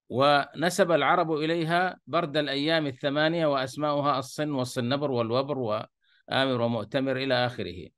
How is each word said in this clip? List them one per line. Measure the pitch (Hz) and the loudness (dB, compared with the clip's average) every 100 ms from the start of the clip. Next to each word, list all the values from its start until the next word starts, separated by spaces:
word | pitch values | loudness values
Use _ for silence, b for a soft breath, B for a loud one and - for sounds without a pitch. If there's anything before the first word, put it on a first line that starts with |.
| - | -6
ونسب | 117 143 143 135 - 165 180 170 | 2 4 4 2 -2 0 2 4
العرب | 156 139 180 160 | 4 4 2 2
إليها | 151 156 170 160 175 180 - - | 0 0 0 0 0 0 -4 -4
برد | 156 160 151 | -2 0 -2
الأيام | 143 139 151 165 143 | -2 -2 0 0 0
الثمانية، | 123 143 147 156 170 156 | -2 -2 0 2 2 2
وأسماؤها | 135 131 139 151 147 143 135 | 0 -2 -2 -2 0 0 0
الصن | 131 - 151 | -2 -6 -4
والصنبر | 135 127 135 120 143 147 | -2 -2 -2 -2 0 0
والوبر | 120 110 123 139 131 | 0 0 0 -2 -4
وآمر | 113 107 - _ _ _ - 123 135 123 | -2 -4 -6 _ _ _ -4 0 0 0
ومؤتمر | 117 117 104 135 135 131 | 0 -2 -2 -2 0 -2
إلى | 135 123 123 | 0 2 0
آخره. | 113 90 87 85 | -2 -8 -10 -14